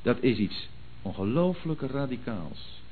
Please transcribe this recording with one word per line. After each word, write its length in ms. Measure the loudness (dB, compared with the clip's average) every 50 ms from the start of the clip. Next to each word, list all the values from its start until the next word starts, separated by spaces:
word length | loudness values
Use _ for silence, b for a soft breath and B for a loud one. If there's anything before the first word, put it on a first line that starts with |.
dat 160 | 4 4 2 6
is 180 | 6 4 6
iets 300 | 6 2 2 0 -4 -8 -8 -10 -10 -10 -10 -10 -6
ongelooflijk 800 | -6 -6 -2 0 0 2 4 4 4 4 2 0 -2 -2 -2 -2
radicaals. 960 | -2 -2 -2 -2 -2 -2 -2 -4 -4 -4 -4 -4 -4 -6 -8 -8 -8 -10 -10 -10 -10 -10